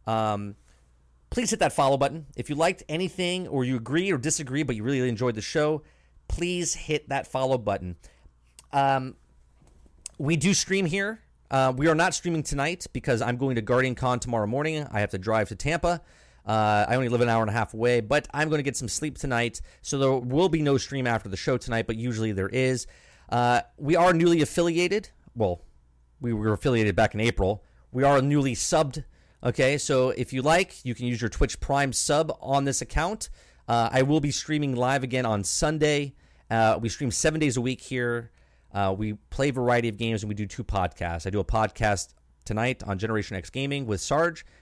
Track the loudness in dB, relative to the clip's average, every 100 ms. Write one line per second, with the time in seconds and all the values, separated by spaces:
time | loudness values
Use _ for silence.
0 | -2 0 0 -2 -6 -12 _ _ _ _
1 | _ _ _ -4 -2 0 0 2 2 2
2 | 0 -2 -10 -10 -6 0 0 -2 -6 -4
3 | -4 -2 -2 -2 -2 -2 0 -2 -2 -2
4 | 0 0 -2 -4 -2 -4 -2 -2 -2 0
5 | 0 0 -2 -2 -4 0 0 -2 -6 _
6 | _ _ -6 -4 -2 -2 -4 -4 -4 -4
7 | -2 -6 -4 -2 0 0 0 -4 -6 -10
8 | -16 -20 -20 _ _ -20 _ 0 2 0
9 | -2 -12 _ _ _ _ _ -20 -20 _
10 | -20 -6 -2 2 2 2 2 0 0 0
11 | -2 -6 _ _ _ 2 2 2 2 4
12 | 2 0 -2 -2 -2 -2 -2 -4 -8 -6
13 | 0 0 0 0 0 0 2 2 2 0
14 | 0 0 0 0 0 0 -2 -4 -4 -2
15 | -2 -2 0 0 0 -2 -2 0 0 0
16 | -4 -20 -20 _ 0 2 4 4 4 2
17 | 2 2 4 4 2 0 -2 0 2 2
18 | 2 0 0 -2 0 0 -2 -4 -6 -4
19 | -6 -6 -2 0 0 -4 -12 -14 -6 2
20 | 2 2 2 2 2 2 2 2 0 -2
21 | 0 0 -2 -6 -2 -2 -2 -2 -2 -4
22 | -4 -2 -2 -2 -2 0 0 0 -6 -16
23 | -20 -20 -4 0 2 2 0 -6 0 4
24 | 6 6 4 4 2 2 0 2 0 -2
25 | -4 -14 -16 -2 -2 -2 -8 -20 _ _
26 | _ _ -4 0 0 2 2 2 2 4
27 | 2 2 0 2 0 -2 -8 -20 _ 0
28 | 4 4 4 2 0 -2 0 0 0 -4
29 | -12 -20 _ _ -4 2 2 2 0 2
30 | 2 0 -4 -2 2 4 2 -4 -8 -4
31 | -4 -2 -4 0 -2 -2 -2 0 0 0
32 | 0 2 0 -4 -2 0 0 -2 -4 -2
33 | -2 -4 -10 -14 -20 _ -2 0 2 2
34 | 4 2 0 -2 -2 -2 0 0 0 0
35 | 0 -2 0 0 -2 -2 0 2 2 2
36 | -2 -10 _ _ _ 2 4 4 0 -2
37 | -4 0 0 2 0 0 -2 -4 -6 -4
38 | -2 -4 -8 -18 _ _ _ -2 0 0
39 | -4 -6 _ -2 0 2 2 2 0 -2
40 | -2 -2 -4 -6 -6 -8 -4 -2 -2 -2
41 | -6 -4 -4 -2 0 0 0 0 0 0
42 | -4 _ _ _ -6 -2 -2 -2 -4 -4
43 | -2 -2 -4 -8 -8 -6 -4 -4 -4 -4
44 | 0 0 0 -2 -14 -20